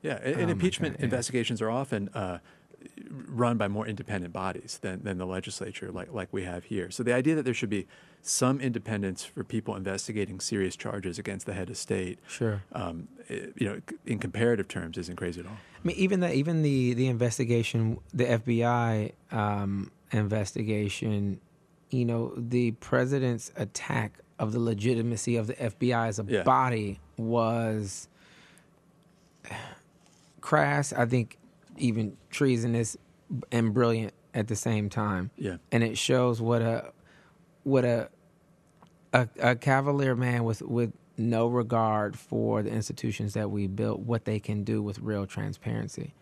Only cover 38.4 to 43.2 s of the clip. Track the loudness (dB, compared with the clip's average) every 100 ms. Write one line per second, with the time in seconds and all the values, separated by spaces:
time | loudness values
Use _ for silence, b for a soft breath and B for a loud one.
38.4 | _ _ _ _ -20 _ _ 2 2 2
39.4 | 4 4 4 4 4 2 2 2 2 2
40.4 | 2 0 0 0 0 -2 _ -2 2 4
41.4 | 4 2 2 2 4 2 0 -4 -4 0
42.4 | 2 2 0 -2 -4 -4 -4 -2